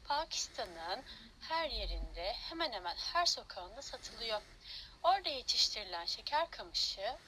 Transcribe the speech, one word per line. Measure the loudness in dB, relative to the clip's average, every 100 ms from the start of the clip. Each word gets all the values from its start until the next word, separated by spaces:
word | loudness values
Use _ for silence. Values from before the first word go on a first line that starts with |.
| 0
Pakistan'ın | 0 0 -2 -4 -4 -6 -4 -4 -4 -6 -14 -16 -10
her | 0 2 2
yerinde, | 0 -2 -2 -4 -2 -2
hemen | -2 -4 -2 -2
hemen | -2 -4 -4
her | 0 4 4
sokağında | 2 -4 -10 -10 -10
satılıyor. | -10 -10 -10 -6 -2 -2 -4 -16 -12 -10 -12 4
Orada | 6 8 4
yetiştirilen | -2 2 4 4 2 -4 -4
şeker | -2 -4 2 2 2
kamışı | -2 -4 0 0 0 -4 -4